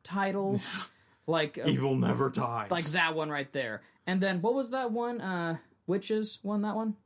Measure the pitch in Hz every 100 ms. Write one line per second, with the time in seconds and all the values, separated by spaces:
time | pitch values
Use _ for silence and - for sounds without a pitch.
0 | - 196 196 196 196 202 - - - -
1 | _ _ - 160 151 - 151 135 135 131
2 | 120 - 135 131 120 117 104 175 151 170
3 | 165 156 151 147 135 143 120 104 - _
4 | - 190 196 180 208 269 240 262 247 226
5 | 240 240 190 180 170 160 - _ - 196
6 | - 214 208 - 202 208 208 208 220 208